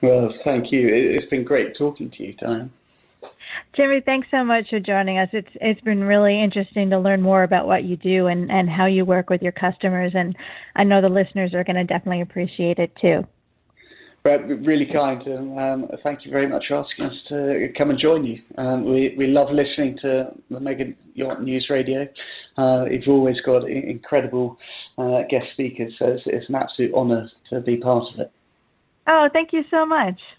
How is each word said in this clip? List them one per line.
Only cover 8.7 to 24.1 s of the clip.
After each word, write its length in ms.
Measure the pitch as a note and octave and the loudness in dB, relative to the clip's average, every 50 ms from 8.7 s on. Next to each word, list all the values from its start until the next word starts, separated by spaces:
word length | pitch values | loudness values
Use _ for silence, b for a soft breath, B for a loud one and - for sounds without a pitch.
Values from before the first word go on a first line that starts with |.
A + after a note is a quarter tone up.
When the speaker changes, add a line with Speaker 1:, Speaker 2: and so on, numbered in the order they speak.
| D#3+ F3 F#3 | 2 2 2
Speaker 2:
you 180 | F#3+ G3 F#3+ F#3 | 2 4 2 2
work 260 | F3+ F3+ F#3 F3+ - | 4 2 2 2 0
with 120 | F#3 F3 - | -2 0 0
your 100 | F3 F3+ | -4 -4
customers, 580 | - - F3+ F3+ _ - G3 F#3 F3+ F3+ F3+ F3+ | -2 -2 -2 -2 _ -2 -2 0 0 -2 0 0
and 180 | F#3+ F3+ E3+ F#3 B B B B B B B B | 0 -2 -2 -4 B B B B B B B B
I 80 | - G3+ | 2 4
know 180 | G3+ G3+ G3 | 6 6 6
the 80 | F#3+ F#3+ | 6 6
listeners 460 | F#3 G3 F#3+ F#3 - G3 F#3+ F3+ F3 | 4 4 2 0 0 -2 -2 -2 0
are 80 | F3+ F3+ | -2 -2
gonna 220 | F3+ F3+ F3+ F3+ | 0 0 -2 0
definitely 380 | F3 E3 E3+ - F#3 F3+ F3 F3 | 0 -2 -2 -2 -2 -4 -4 -4
appreciate 580 | F3 - F#3+ F3 F3+ - - F3+ E3+ F3 - | -6 -4 -4 -4 -4 -4 -2 -2 0 0 0
it 100 | E3+ E3+ _ - | -2 -4 _ 0
too. 240 | - F#3 E3 D#3+ F3+ - _ _ _ _ _ _ _ _ _ b b b b b b b b b _ | 2 2 2 2 0 -6 _ _ _ _ _ _ _ _ _ b b b b b b b b b _
Speaker 1:
Brett, 160 | D3 C#3+ D3 - - | 2 2 2 0 -2
really 380 | C#3+ A#2 C3 D3+ D#3 D3+ C#3+ C3+ - | -6 -4 0 0 2 2 0 0 0
kind, 300 | D3+ C#3+ C3+ C3 B2 B2+ | -2 0 0 -2 -4 -6
and, 360 | C#3 C3+ C3 C3+ C3+ C3+ C3+ | -8 -8 -8 -8 -10 -8 -4
um, 300 | C3+ C3+ C3+ C3 C3 - - C#3 - | -4 -4 -2 -4 -6 -8 -10 -8 -6
thank 220 | D3 C#3+ C#3 - | -6 -6 -6 -12
you 80 | C#3+ C#3 | -4 -2
very 160 | C#3 C#3 C#3 | 0 0 0
much 160 | C#3 C#3 C#3 | -2 -4 -4
for 120 | - C#3+ C#3+ | -2 -2 -4
asking 260 | C#3+ C#3+ - - D3 | -4 -4 -8 -8 -8
us 120 | C#3 C3 - - - | -8 -8 -10 -12 -8
to 400 | D3 D3 C#3+ C#3 C#3 - - C3 A#2+ - | -6 -4 -2 -2 0 0 -2 -4 -2 -2
come 120 | D3 D3 | 0 0
and 80 | C#3 B2+ | 0 2
join 260 | C#3 D#3 D#3+ D#3+ C#3+ | 2 2 2 2 0
you. 160 | B2 A2+ A#2+ - _ - - | -4 -6 -8 -12 _ -10 -6
Um, 260 | C3 B2+ B2+ C3 A2+ | -4 -2 -2 -2 0
we, 300 | G#2+ C3 C3 C3+ C3+ - | 0 2 2 2 0 0
we 120 | C3+ C3+ C3 | -2 0 2
love 220 | C#3 C#3+ C#3+ C#3 C#3+ | 4 2 2 2 2
listening 460 | D3 C#3+ C#3 - - D3 C3 B2 - - | 0 0 0 -2 -4 -4 -4 -4 -4 -4
to 300 | C#3 C3 C3 C3 B2+ - - - _ | -2 0 0 -2 -4 -10 -18 -14 _
the 80 | B2 B2+ | -12 -8
Mega 280 | C3+ C#3 C3+ - C3+ B2 - _ _ - _ | -6 -6 -6 -6 -6 -8 -8 _ _ -20 _
Yacht 300 | - C3 C3 B2+ C3+ - | -8 -6 -6 -6 -6 -6
News 240 | C3 C3 C3 B2 - | -4 -4 -4 -2 0
Radio. 380 | D3 C3+ C3 B2+ C3+ C3+ C#3+ C3+ - B B B B B B B B - | 0 0 0 0 -2 -4 -4 -6 -10 B B B B B B B B 0
Uh, 280 | C3 C3 B2+ B2+ B2+ - | 2 4 4 2 2 0
you've 160 | B2+ C3 B2+ | -2 -2 2
always 340 | C3+ C#3 C#3 C3 C3 B2 B2 - | 4 4 6 6 4 0 0 0
got 220 | - B2+ B2 A#2+ | 2 2 2 2
i-, 20 | G#2+ | 0
incredible, 880 | - C3+ C3+ - B2 A#2+ - - | -6 -6 -6 -6 -10 -10 -8 0